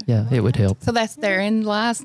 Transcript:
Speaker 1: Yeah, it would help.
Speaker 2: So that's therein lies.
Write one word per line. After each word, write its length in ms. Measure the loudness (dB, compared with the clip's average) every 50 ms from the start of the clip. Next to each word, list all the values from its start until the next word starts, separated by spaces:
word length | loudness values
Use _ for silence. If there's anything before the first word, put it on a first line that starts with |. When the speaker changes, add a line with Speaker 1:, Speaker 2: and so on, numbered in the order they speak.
| -2
Speaker 1:
Yeah, 220 | 0 0 2 2 2
it 120 | 0 2
would 160 | 2 2 2
help. 260 | 2 2 2 2 0 -2
Speaker 2:
So 80 | -2
that's 240 | 0 0 -2 -2 -4
therein 480 | -4 -2 -2 0 0 0 0 0 0 0
lies. 360 | 0 0 0 0 0 -2 -4 -6